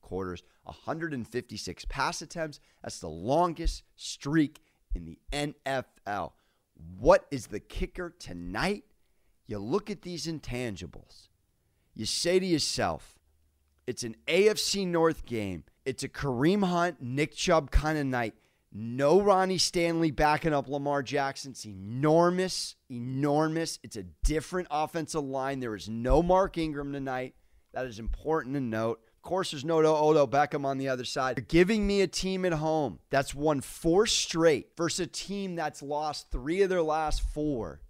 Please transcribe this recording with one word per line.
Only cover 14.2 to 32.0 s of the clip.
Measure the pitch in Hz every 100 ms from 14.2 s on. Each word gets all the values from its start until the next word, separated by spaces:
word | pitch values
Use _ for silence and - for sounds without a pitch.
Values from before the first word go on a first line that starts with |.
| -
A | 170 208
F | 214
C | - 196
North | 190 170 165 151
game. | - 117 101 90 - _
It's | - 127
a | 131
Kareem | - 143 120 151 208
Hunt, | 190 175 175 170
Nick | 123 131 151 -
Chubb | - 165 139
kind | - 151 156
of | 139
night." | 127 117 - _ _ _
No | 98 113 123 143 175
Ronnie | 202 190 185 185
Stanley | - 180 170 165 165
backing | 135 151 147 165
up | 147 120
Lamar | 143 143 143
Jackson. | 123 143 139 135 139
It's | 127
enormous, | 107 98 98 120 147 160 175 180 185 - - - _
enormous. | 123 120 131 143 143 156 160 160 -
It's | - 110
a | 90 -
different | - 151 151 180 175
offensive | 147 151 170 151 160
line. | 139 135 131 139
There | 123 104
is | 90
no | 113 120 135
Mark | 175 185 190 -
Ingram | 160 143 143
tonight. | 139 135 127 131 _ _ _ _
That | - 127
is | 107
important | 113 - 143 160 123 143
to |
note. | 127 110 113 113 _ _
Of |
course, | - 175 185
there's | 151
no | 139 165
Odell | 156 156 151 151 139
Beckham | 139 147 151
on | 139 135
the | 135
other | 127
side. | 123 - 131 127
You're | 113
giving | 160 180 220 202
me | 202